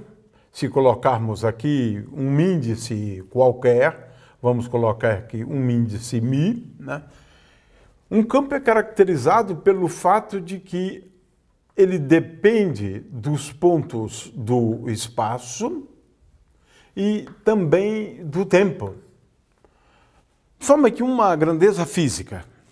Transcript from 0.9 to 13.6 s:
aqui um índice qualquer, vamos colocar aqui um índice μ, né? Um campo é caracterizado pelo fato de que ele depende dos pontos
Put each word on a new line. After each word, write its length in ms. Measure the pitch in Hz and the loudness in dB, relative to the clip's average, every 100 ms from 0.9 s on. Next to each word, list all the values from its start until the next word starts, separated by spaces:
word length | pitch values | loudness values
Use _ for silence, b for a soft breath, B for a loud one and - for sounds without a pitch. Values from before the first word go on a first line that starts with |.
| 110 139 117 113 104 113 | 4 2 0 -2 -2 -4
aqui 600 | 110 151 147 117 101 107 | -2 -2 0 0 -4 -8
um 280 | - 135 143 | -6 -2 2
índice 840 | 175 175 117 113 - 110 104 95 92 | 2 0 -2 -6 -6 -6 -6 -10 -6
qualquer, 840 | 120 127 123 123 120 143 160 b b b b | 2 2 4 2 4 2 0 b b b b
vamos 260 | 123 123 120 | -2 -2 -2
colocar 460 | 120 117 107 120 | -2 0 0 0
aqui 300 | 98 - 113 | -2 -4 -10
um 260 | 120 143 127 | -6 -4 0
índice 500 | 120 117 104 - 117 | 0 0 -4 -6 -4
μ, 560 | 120 135 170 240 - - | -2 0 0 -2 -8 -18
né? 240 | 135 143 - b b b b b b b b b - | -12 -12 -14 b b b b b b b b b -4
Um 120 | 202 | 0
campo 320 | 220 269 277 | 2 2 0
é 60 | 285 | -2
caracterizado 960 | 269 220 220 - 185 160 127 208 214 160 | 2 2 2 2 2 2 2 2 2 -2
pelo 320 | 196 190 175 | 2 2 0
fato 540 | - 180 208 220 196 | -2 2 2 0 -10
de 180 | 170 185 | -10 -12
que 500 | - 175 185 185 - _ _ _ _ _ _ - | -10 -6 -6 -8 -20 _ _ _ _ _ _ 2
ele 220 | 190 185 | 2 2
depende 1000 | 139 165 165 165 208 233 196 113 101 98 | 4 2 2 0 2 4 0 -2 -6 -8
dos 520 | - 123 127 147 - | -12 -10 -4 -4 -6
pontos 800 | - | 0